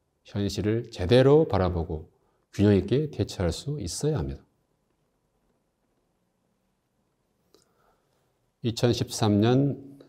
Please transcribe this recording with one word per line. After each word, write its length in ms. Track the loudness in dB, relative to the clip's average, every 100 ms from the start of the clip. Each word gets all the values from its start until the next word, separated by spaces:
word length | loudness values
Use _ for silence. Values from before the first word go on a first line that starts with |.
| _ _
현실을 680 | -10 -4 -4 -2 -2 -2 -4
제대로 580 | -6 2 4 6 6 4
바라보고 600 | 0 0 -2 -6 -8 -12 _ _ _ _
균형 220 | 2 4 4
있게 340 | 2 -2 -2
대처할 420 | -6 -6 -4 -4
수 260 | -4 -8 -8
있어야 380 | -8 -6 -4 -4
합니다. 240 | -6 -10 _ _ _ _ _ _ _ _ _ _ _ _ _ _ _ _ _ _ _ _ _ _ _ _ _ _ _ _ _ _ _ _ _ _ _ _ _ _ _ _ _ _
이천십삼 760 | -6 0 0 0 -4 -2 0 2
년 580 | 4 2 0 -4 -12 -20